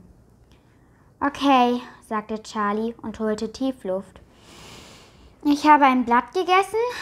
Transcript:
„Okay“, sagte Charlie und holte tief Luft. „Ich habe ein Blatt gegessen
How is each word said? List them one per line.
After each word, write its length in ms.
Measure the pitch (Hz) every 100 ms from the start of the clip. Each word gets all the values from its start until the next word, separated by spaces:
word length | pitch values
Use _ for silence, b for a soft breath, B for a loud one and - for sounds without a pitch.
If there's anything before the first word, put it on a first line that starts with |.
| - _ _ _ _ b b b b b b b
„Okay“, 600 | 285 285 277 262 240 247 247 B -
sagte 360 | 214 208 220
Charlie 500 | - 226 202 214 226 233
und 180 | 226 208
holte 320 | 220 214 220
tief 320 | - 262 254
Luft. 360 | 190 190 190 - _ B B B B B B B B B B B
„Ich 220 | 294 285 302
habe 180 | 294 277
ein 200 | 254 233
Blatt 280 | 240 247
gegessen 460 | 370 349 370 381 440 494 480